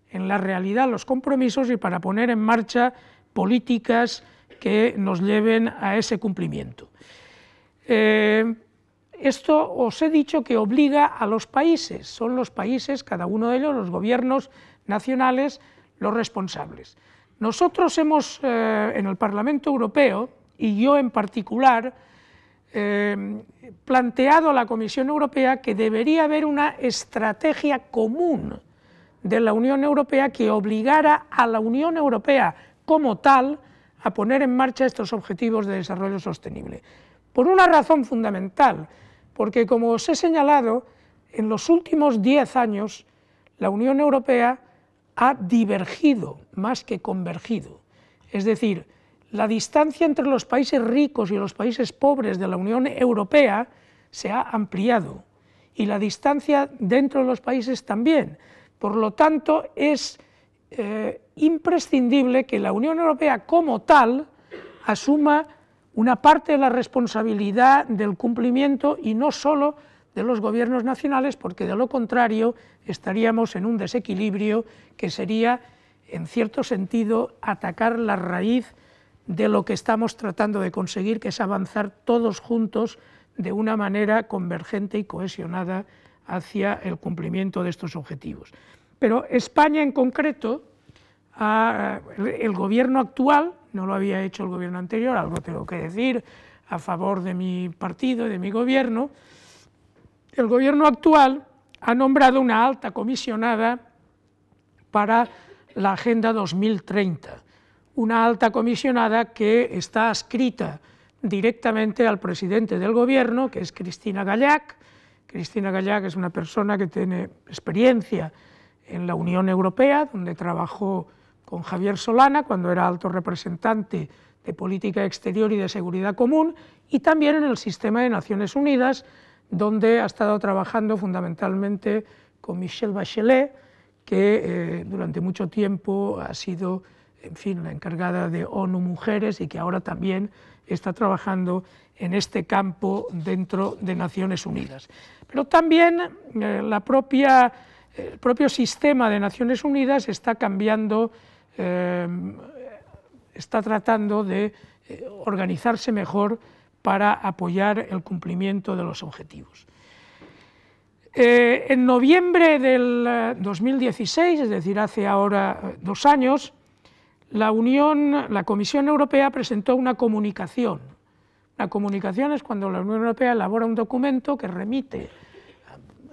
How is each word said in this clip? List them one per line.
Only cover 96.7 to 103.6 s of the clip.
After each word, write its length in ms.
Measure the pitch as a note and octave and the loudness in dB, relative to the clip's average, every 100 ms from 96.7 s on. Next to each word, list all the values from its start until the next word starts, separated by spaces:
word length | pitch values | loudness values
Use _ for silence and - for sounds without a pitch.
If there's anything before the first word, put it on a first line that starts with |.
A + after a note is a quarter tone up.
| F3 | -10
favor 440 | F#3 E3+ F#3+ F#3+ | -6 -4 -4 -4
de 120 | F3+ | -4
mi 360 | F3+ F#3 F3+ F3+ | -6 -4 -4 -8
partido 560 | - F#3 - C4 A#3 A#3 | -8 -10 -4 -2 -2 -4
y 40 | |
de 80 | F#3 | -6
mi 140 | F#3+ | -4
gobierno, 580 | A3+ B3 C4+ B3+ A3+ C#4+ - _ - - _ _ _ _ _ _ _ _ | -2 0 0 0 -2 -6 -10 _ -20 -20 _ _ _ _ _ _ _ _
el 160 | - A#3 | -2 2
gobierno 380 | B3 C4+ D4 D4+ | 2 4 4 4
actual 580 | C#4+ E4 D#4 C4 C#4 - _ _ - | 4 6 8 6 2 -10 _ _ -6
ha 140 | - | -2
nombrado 460 | B3 C4+ C4 C4 C4+ | 2 4 6 6 6
una 260 | B3+ A3 B3+ | 2 2 2
alta 240 | C4+ A3+ | 0 -8
comisionada 880 | - A3 C4 B3+ A3 A#3 A3 | -6 -6 -6 -6 -4 -2 0